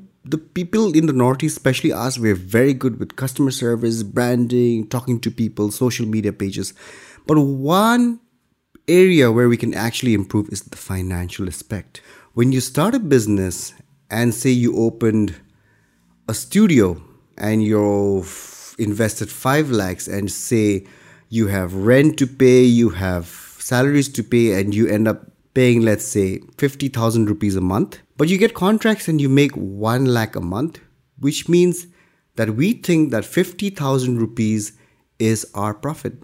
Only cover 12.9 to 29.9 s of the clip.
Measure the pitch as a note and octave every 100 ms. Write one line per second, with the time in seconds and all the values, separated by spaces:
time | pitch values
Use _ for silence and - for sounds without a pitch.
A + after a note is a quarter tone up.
12.9 | C4 F3 C3 G#2 G2+ F#2+ - - - _
13.9 | _ - A2 A#2+ A2+ C3+ B2 A#2+ - A2+
14.9 | A2 A2+ G#2+ G2+ E2 _ _ _ _ _
15.9 | _ _ _ - G#2+ - F#3+ G#3+ C#3 F#2+
16.9 | D#2+ - _ _ - G#2+ A2 G#2+ G#2+ G#2
17.9 | G2+ G2+ G2 F2 - - - - - G#2+
18.9 | G#2 A2 - G#2 - C3 D3 D3 A2+ F#2
19.9 | F2+ - G2 G2 - - A#2 G#2+ G2 -
20.9 | - - _ - A2+ G#2 G2 F2+ F#2+ G#2
21.9 | C3 D#3 C#3+ C3 C3 B2+ B2+ B2+ A#2+ A2+
22.9 | F2 F#2+ F2+ E2+ - - - - B2 C3+
23.9 | D3 C3+ A2+ G#2+ A#2+ A#2 F#2+ G2+ G#2 A2+
24.9 | G#2 A2 - - _ _ C3 B2+ A#2 A2+
25.9 | G#2 - G#2+ F#2+ F#2+ - - C#3+ C#3 C#3
26.9 | A#2 A2+ A#2 G#2+ G2+ G#2 F#2+ F2+ G2 -
27.9 | - _ - D#3 F#3 A3 - F3+ G#3+ A3
28.9 | G#3+ - D#3 C#3 C3+ C#3+ C#3 G2 G2 A2